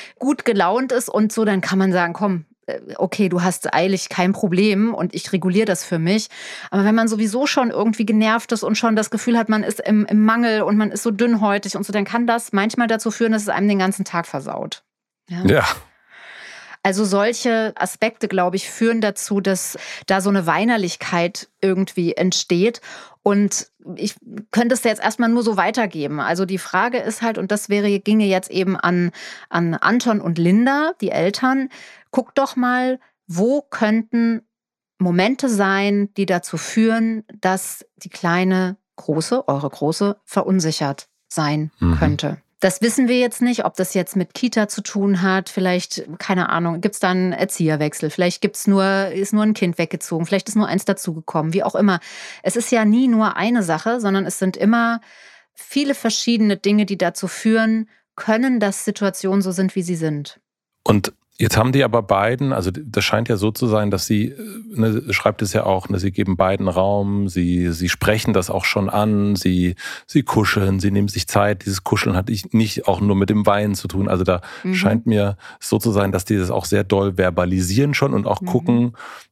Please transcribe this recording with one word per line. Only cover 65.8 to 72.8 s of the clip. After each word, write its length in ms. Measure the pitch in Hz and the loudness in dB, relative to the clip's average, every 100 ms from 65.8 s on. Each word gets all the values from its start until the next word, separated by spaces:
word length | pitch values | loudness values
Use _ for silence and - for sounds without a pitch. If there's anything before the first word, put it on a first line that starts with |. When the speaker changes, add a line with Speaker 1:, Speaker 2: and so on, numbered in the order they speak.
| - | 0
Speaker 2:
ne, 120 | 101 | -2
sie 120 | 95 | -2
geben 240 | 92 98 90 | 0 0 2
beiden 320 | 95 98 98 | 2 2 0
Raum, 600 | 87 98 101 101 101 98 | 0 2 0 0 0 -2
sie, 440 | 90 87 87 87 | 0 0 2 0
sie 160 | 82 87 | 0 -2
sprechen 440 | - - 107 - | 0 0 0 2
das 160 | 98 90 | 0 0
auch 160 | 98 - | -2 -2
schon 240 | - 95 | -2 0
an, 460 | 104 107 104 101 98 | 0 2 2 2 0
sie, 400 | 95 90 90 90 - - - | 2 2 2 -2 -10 -14 -2
sie 160 | 147 | 0
kuscheln, 560 | 123 - - - 95 95 | 2 2 2 2 2 2
sie 100 | 101 | 2
nehmen 200 | 101 101 | 2 0
sich 180 | 92 - | -2 -2
Zeit. 360 | 104 101 101 | 0 2 0
Dieses 200 | - 95 | -4 -6
Kuscheln 320 | - 104 113 92 | -2 0 0 0
hat 160 | 95 | -2
ich, 220 | 110 - | -4 0
nicht 340 | 110 110 - | 2 2 0